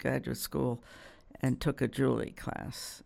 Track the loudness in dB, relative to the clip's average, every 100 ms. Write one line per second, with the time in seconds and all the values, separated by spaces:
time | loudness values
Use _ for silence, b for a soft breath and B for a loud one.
0 | 2 2 0 -2 -2 2 2 0 B B
1 | B B B -2 2 2 2 2 0 2
2 | 4 4 0 -4 -6 -4 -6 -8 -10 -12